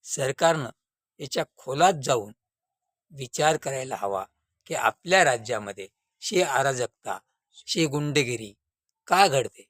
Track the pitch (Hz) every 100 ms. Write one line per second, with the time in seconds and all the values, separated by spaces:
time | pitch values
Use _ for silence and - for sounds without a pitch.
0 | - - 135 139 165 160 120 _ _ _
1 | _ _ 143 - 156 _ - 139 180 165
2 | 131 127 101 - _ _ _ _ _ _
3 | _ 143 127 - 156 170 147 135 131 120
4 | 101 98 98 _ _ _ - 160 117 -
5 | 170 190 160 123 110 113 101 98 95 _
6 | _ _ - 190 180 131 135 131 120 _
7 | 117 92 _ _ _ - - 196 160 147
8 | 147 143 123 120 107 - _ _ _ _
9 | - 185 196 - 220 _ -